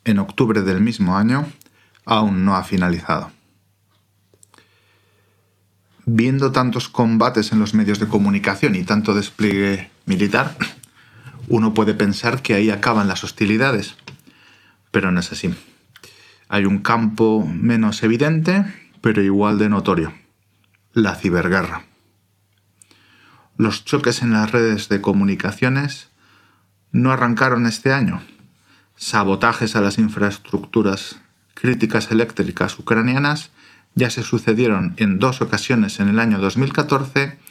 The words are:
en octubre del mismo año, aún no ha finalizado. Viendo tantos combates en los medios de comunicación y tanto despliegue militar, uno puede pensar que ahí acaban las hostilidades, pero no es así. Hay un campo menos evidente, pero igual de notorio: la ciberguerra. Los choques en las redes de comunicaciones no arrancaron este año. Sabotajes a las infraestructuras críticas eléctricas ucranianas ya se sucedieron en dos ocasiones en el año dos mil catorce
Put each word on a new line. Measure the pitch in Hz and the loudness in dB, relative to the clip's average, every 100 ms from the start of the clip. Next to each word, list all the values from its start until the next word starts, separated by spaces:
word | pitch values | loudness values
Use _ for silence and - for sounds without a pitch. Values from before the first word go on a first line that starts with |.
| 117 | 0
en | 101 | 0
octubre | 98 - 117 104 | 0 0 2 2
del | 95 92 | 2 2
mismo | 113 110 90 95 | 2 2 0 2
año, | 110 135 156 - _ _ _ _ | 2 0 -4 -10 _ _ _ _
aún | - 110 107 92 | -2 0 2 2
no | 98 92 | 2 0
ha | 90 | 0
finalizado. | 95 90 87 - 76 - - _ _ _ _ _ _ _ _ _ _ _ - _ _ _ _ _ _ _ _ _ _ _ _ _ _ - | 0 0 -2 -2 -4 -6 -18 _ _ _ _ _ _ _ _ _ _ _ -20 _ _ _ _ _ _ _ _ _ _ _ _ _ _ -2
Viendo | 113 127 135 135 | 2 2 0 0
tantos | 135 123 120 - | 0 0 -2 -6
combates | - 113 113 120 113 104 | 0 2 2 2 0 0
en | 110 | 0
los | 107 | 2
medios | 107 104 101 | 2 2 0
de | 107 | 0
comunicación | 104 101 101 98 98 143 92 | 0 2 0 -2 0 0 0
y | |
tanto | 90 104 107 | 0 0 0
despliegue | 101 - - 104 98 101 95 - _ - | -2 -2 -2 0 0 0 -2 -8 _ -4
militar, | 92 101 123 139 - - - - _ _ - - - - | 0 0 0 -2 -4 -8 -10 -20 _ _ -20 -20 -12 -2
uno | 113 110 | 2 2
puede | 110 104 | 2 0
pensar | 104 101 101 117 123 | 2 0 0 -2 -2
que | - | 0
ahí | 101 107 | 2 2
acaban | 101 127 107 101 | 0 0 2 0
las | 92 | -2
hostilidades, | 95 - 101 113 135 107 92 - - - - _ - _ _ _ _ | -6 -2 0 2 0 -2 -6 -12 -20 -20 -20 _ -20 _ _ _ _
pero | 101 95 | -2 0
no | 90 | -2
es | - | -2
así. | - 85 - - _ _ - - - - _ - | -6 -6 -6 -12 _ _ -20 -20 -20 -20 _ -4
Hay | 101 98 | 0 0
un | 101 | 0
campo | 110 117 110 107 113 110 80 | 0 0 0 2 2 2 -2
menos | 85 117 117 107 - | 0 0 2 0 0
evidente, | 110 120 151 160 165 196 196 - - _ | 0 2 2 0 2 0 0 -6 -20 _
pero | 117 107 | 0 2
igual | 98 98 104 104 | 2 2 2 2
de | 107 | 2
notorio: | 101 98 87 80 - _ _ _ _ _ _ _ | 0 0 -2 -2 -8 _ _ _ _ _ _ _
la | 117 101 87 | -2 -2 -2
ciberguerra. | 95 87 87 95 - - - _ _ _ _ _ _ _ _ _ _ _ _ _ _ _ _ - | -2 0 0 0 -2 -8 -16 _ _ _ _ _ _ _ _ _ _ _ _ _ _ _ _ -2
Los | 110 - - | -2 -2 -4
choques | 139 123 120 | -2 0 -2
en | 120 | 0
las | 107 107 | 0 2
redes | 120 113 104 - | 2 2 0 -2
de | 98 | -2
comunicaciones | 101 98 98 92 95 - 127 135 143 - - _ _ _ _ _ _ _ _ | 0 2 2 0 -4 -2 0 0 -4 -8 -18 _ _ _ _ _ _ _ _
no | 123 131 | 0 2
arrancaron | 127 123 113 131 120 117 | 2 0 2 2 2 0
este | 110 135 | 0 0
año. | 135 98 90 - - - _ _ _ _ - | 2 0 -2 -10 -20 -20 _ _ _ _ -14
Sabotajes | - 107 95 98 117 110 110 113 | -4 -2 0 2 0 0 -2 0
a | |
las | 101 104 | 0 2
infraestructuras | 107 101 101 - - - - 113 101 95 - - _ _ _ - | 0 0 -2 -4 -8 -8 -2 0 0 -2 -8 -18 _ _ _ -4
críticas | 123 117 110 110 - | -2 0 0 -2 0
eléctricas | 110 113 - 87 - 98 - | 0 0 -2 -4 -2 -4 -4
ucranianas | - 110 120 135 147 151 - _ - - _ - | -2 0 2 0 0 -2 -8 _ -20 -20 _ -2
ya | 120 | -2
se | 120 | -2
sucedieron | 110 117 - 110 120 95 90 - | -2 -2 0 2 2 0 -2 -2
en | 104 95 | 0 2
dos | 131 131 | 0 0
ocasiones | 120 107 - 120 101 - | -4 -4 0 0 0 0
en | 101 | 0
el | 110 | 2
año | 113 98 | 2 2
dos | 98 120 | 0 0
mil | 135 | -2
catorce | - 151 135 131 139 143 - - | -2 0 -2 -2 -4 -4 -8 -20